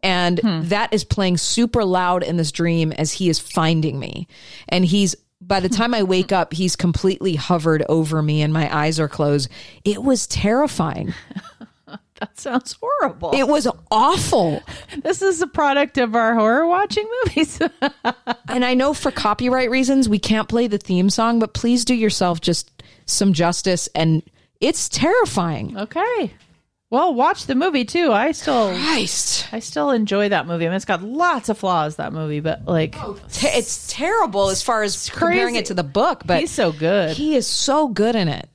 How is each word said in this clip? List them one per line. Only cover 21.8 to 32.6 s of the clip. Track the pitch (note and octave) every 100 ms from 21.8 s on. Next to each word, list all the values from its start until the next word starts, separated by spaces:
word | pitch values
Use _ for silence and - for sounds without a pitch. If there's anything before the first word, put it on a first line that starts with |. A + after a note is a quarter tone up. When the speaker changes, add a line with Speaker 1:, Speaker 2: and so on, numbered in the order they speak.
| A#3
Speaker 1:
do |
yourself | B3 G#3+ - F3+ E3+
just | - E3+ - _ - _ -
some | - G3+
justice. | D#3+ E3+ F3 - F3+ -
And | - D#3+ D#3+ - _ _ _
it's | C4 E4 -
terrifying. | - C#4+ A#4 A4 - F3 D3+ - G#3+
Speaker 2:
Okay. | G#3+ E4 G#4 A#4+ C4 - _ _ _ _ _
Well, | A#3 F4
watch | B3 C#4+ G4 -
the |
movie | B3+ F4 C#4+ A#3
too. | E4+ E4
I | G#3 C4
still, | D#4 - B3+ G#3 A3+
Speaker 1:
Christ. | D4 D4+ F3 - - - -
Speaker 2:
I | A3
still | - - D4
enjoy | B3 G#3+ G3 G#3
that | F#3+ C#3+
movie. | E3+ E3
I |
mean, | F#3+
it's | -
got | F3
lots | G3 C4+ F4 D4 G#3+
of | G#3
flaws, | G3 F3+ D3+ D3+
that | D3+
movie, | D#3+ D#3 D3
but, | D#3 D#3